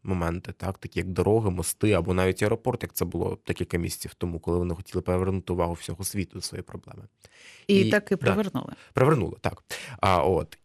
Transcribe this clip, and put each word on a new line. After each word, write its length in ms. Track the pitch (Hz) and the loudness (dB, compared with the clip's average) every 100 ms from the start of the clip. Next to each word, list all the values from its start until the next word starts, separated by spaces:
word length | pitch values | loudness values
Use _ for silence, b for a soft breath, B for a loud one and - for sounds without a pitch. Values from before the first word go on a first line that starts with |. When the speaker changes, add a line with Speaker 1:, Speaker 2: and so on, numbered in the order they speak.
Speaker 1:
моменти, 500 | - 92 85 87 - - | -4 -2 0 -2 -8 -8
так, 220 | 90 95 | -8 -8
такі 200 | - - | -8 -6
як 100 | 92 | -2
дороги, 420 | 90 90 113 107 | 0 4 4 2
мости 420 | 87 82 - 110 | 0 -4 0 2
або 220 | 95 85 | 2 2
навіть 280 | 92 92 92 | 2 2 2
аеропорт, 400 | 107 113 - 123 | 0 0 -2 -4
як 100 | - | -6
це 120 | - | -4
було 340 | 87 85 90 92 - | -4 -2 -4 -4 -6
декілька 320 | 87 - 87 | -4 -2 -2
місяців 360 | 85 - - | -4 -6 -12
тому, 260 | - 87 82 | -8 -6 -4
коли 180 | - 87 | -2 0
вони 160 | 90 | 0
хотіли 280 | 85 - 92 | -4 -6 -6
привернути 500 | 87 90 92 95 - | 0 0 0 -2 -2
увагу 200 | 90 85 | -2 -2
всього 320 | 85 - 85 | -2 -8 -8
світу 260 | 95 101 87 | -6 -6 -6
до 80 | - | -8
своєї 200 | - 90 | -10 -10
проблеми. 400 | 90 - - - - _ B B B B - | -12 -16 -16 -20 -20 _ B B B B 2
Speaker 2:
І 140 | 202 | 4
Speaker 1:
І, 100 | 113 | 6
Speaker 2:
таки 260 | 208 208 190 | 2 2 0
Speaker 1:
да, 40 | |
Speaker 2:
привернули. 520 | 117 95 196 131 - - b | 2 2 0 -4 -8 -12 b
Speaker 1:
привернули, 420 | - 131 156 85 - | 2 4 4 0 -4
так. 240 | - - - B B 123 | -6 -6 -10 B B 0
А, 220 | 101 90 | 4 4
от. 360 | 76 87 78 - | 4 2 0 -6